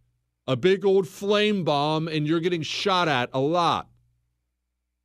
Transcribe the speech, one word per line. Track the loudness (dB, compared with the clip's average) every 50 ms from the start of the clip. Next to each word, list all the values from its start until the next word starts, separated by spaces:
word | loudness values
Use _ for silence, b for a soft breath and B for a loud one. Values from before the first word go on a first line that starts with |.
| _ _ _ _ _ _ _ _ _
A | -4 -2
big | 0 2 2 2 2 2
old | 2 2 2 2 -2
flame | -6 -6 -2 0 2 2 2 2 0 0 0
bomb, | 0 0 0 0 0 -2 -2 -2
and | -4 -4 -2 -2
you're | -2 -2 -2
getting | -2 -2 -4 -4
shot | -6 -6 -8 -4 -2 0 2 2 2 2
at | 0 0 -2 -2
a | -2 -2
lot. | 0 0 0 0 2 2 0 -2 -4 -8 _ _ _ _ _ _ _ _ _ _ _ _ _ _ _ _ _ _ _ _ _ _ _